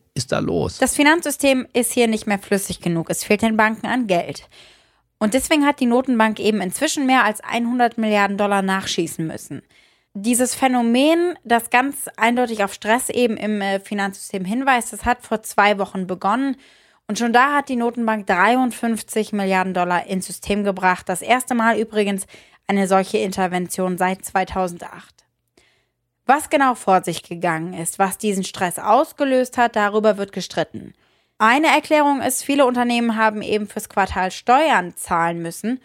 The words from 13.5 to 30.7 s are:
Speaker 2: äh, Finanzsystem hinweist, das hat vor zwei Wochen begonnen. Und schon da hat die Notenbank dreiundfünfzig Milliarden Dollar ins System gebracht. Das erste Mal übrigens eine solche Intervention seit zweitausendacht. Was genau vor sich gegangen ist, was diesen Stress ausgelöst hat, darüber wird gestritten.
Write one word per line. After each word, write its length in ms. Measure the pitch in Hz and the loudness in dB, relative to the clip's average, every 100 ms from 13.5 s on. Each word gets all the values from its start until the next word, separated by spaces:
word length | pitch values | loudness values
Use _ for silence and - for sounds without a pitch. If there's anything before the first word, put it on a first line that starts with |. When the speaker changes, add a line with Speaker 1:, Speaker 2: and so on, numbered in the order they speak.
| 208 | -2
Speaker 2:
äh, 180 | 196 196 | -2 -4
Finanzsystem 640 | 196 208 196 196 - 196 | -4 -4 -4 -6 -10 -8
hinweist, 480 | 180 233 269 247 - | -4 -2 2 0 0
das 140 | 208 233 | -6 -2
hat 160 | 240 | -2
vor 200 | - 220 | -2 -6
zwei 360 | - - 202 196 | -2 2 4 4
Wochen 280 | 190 190 185 | -2 -4 -6
begonnen. 520 | 185 190 233 277 262 _ _ _ _ - | -4 -2 0 -2 -6 _ _ _ _ -8
Und 100 | 202 | -4
schon 140 | 233 | 2
da 220 | 233 269 | 4 4
hat 160 | 285 277 | 2 0
die 80 | 247 | -2
Notenbank 500 | 226 240 226 220 196 | -2 -2 -2 -2 0
dreiundfünfzig 1040 | 180 196 254 254 - 233 220 - 226 214 | 4 4 4 2 -2 -4 -4 -4 -4 -2
Milliarden 420 | 208 190 190 185 | -2 0 0 0
Dollar 340 | 180 175 175 - | 0 0 0 -2
ins 180 | 190 - | -6 -6
System 400 | - - 202 202 | -10 -4 -2 -2
gebracht. 420 | 190 185 180 - | 0 0 0 -2
Das 140 | 180 | -4
erste 340 | 196 247 - 240 | 0 0 0 0
Mal 240 | 226 214 | 2 0
übrigens 460 | 220 214 202 196 - - - _ - | -2 0 0 -2 -8 -20 -20 _ -2
eine 200 | 196 190 | 0 2
solche 320 | 190 190 208 | 2 2 -2
Intervention 800 | 208 190 185 180 175 - 185 180 | -2 -2 -2 -2 -4 -4 -4 0
seit 280 | 185 190 - | -2 -2 -4
zweitausendacht. 1000 | 196 185 196 185 175 - - - _ _ _ _ _ _ _ _ _ _ _ - | -4 -2 -4 -4 -6 -16 -18 -20 _ _ _ _ _ _ _ _ _ _ _ 0
Was 240 | 277 - | 0 2
genau 260 | 311 269 233 | 2 2 0
vor 300 | - 185 180 | 2 2 2
sich 180 | 165 | -8
gegangen 500 | - 170 175 160 170 | -8 -6 -2 -2 -6
ist, 240 | 170 165 - | -8 -8 -2
was 200 | 196 - | -2 0
diesen 260 | 214 196 | -2 -2
Stress 360 | 180 - 180 - | -4 -4 -4 -2
ausgelöst 800 | - 233 320 - 277 262 247 - | 2 2 2 -2 0 0 0 0
hat, 200 | 240 226 | 0 2
darüber 400 | 208 214 214 202 | 0 2 2 0
wird 160 | 202 | -4
gestritten. 600 | - - - 156 | -8 -8 -4 -6